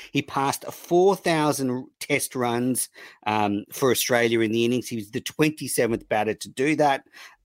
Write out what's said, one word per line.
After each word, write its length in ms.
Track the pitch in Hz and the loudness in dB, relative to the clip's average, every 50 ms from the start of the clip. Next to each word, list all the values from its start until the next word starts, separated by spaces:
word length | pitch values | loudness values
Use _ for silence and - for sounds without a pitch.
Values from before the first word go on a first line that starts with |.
| - - | -18 -4
He 100 | - 139 | -4 -4
passed 420 | 139 - - 143 135 139 131 - - | -4 -2 -4 -2 -2 -2 -2 -4 -8
four 500 | - - - - - 175 175 180 196 190 | -14 -14 -16 -6 2 4 4 6 6 4
thousand 680 | 180 - 185 165 156 151 151 135 135 135 127 123 127 131 - _ _ | 2 0 0 2 2 2 2 0 0 -2 -2 -4 -4 -8 -12 _ _
test 380 | - - 143 147 - - - | -4 -2 -2 -2 -2 -4 -4
runs, 520 | 131 123 120 117 120 123 127 127 120 - - _ - - - - _ - | -2 -2 0 0 0 0 0 -2 -2 -4 -8 _ -20 -20 -20 -20 _ -4
um, 380 | 107 107 107 107 101 101 101 - - | -2 0 0 2 0 0 -2 -6 -8
for 180 | - - 139 131 | -6 0 2 2
Australia 480 | 113 - - - 127 117 120 117 117 113 | 2 2 2 0 2 2 2 2 2 2
in 100 | 113 107 | 2 2
the 120 | 110 117 117 | 2 0 2
innings. 220 | 117 123 127 110 | 2 0 -2 -2
He 80 | - 123 | -4 -8
was 160 | 113 104 101 | -10 -10 -8
the 100 | 117 127 | -10 -10
twenty-seventh 880 | - - - - 156 156 156 - 147 123 - - 127 110 113 104 - _ | -10 -10 -2 0 0 0 0 -4 -8 -4 0 0 2 2 0 -4 -4 _
batter 260 | - 107 107 110 104 | -2 -2 0 -2 -4
to 140 | - - 101 | -4 -8 -12
do 280 | 104 - 131 151 156 | -4 -2 0 0 2
that. 260 | 139 147 143 135 135 - _ _ - - - - _ | 2 2 2 2 0 -4 _ _ -20 -20 -20 -20 _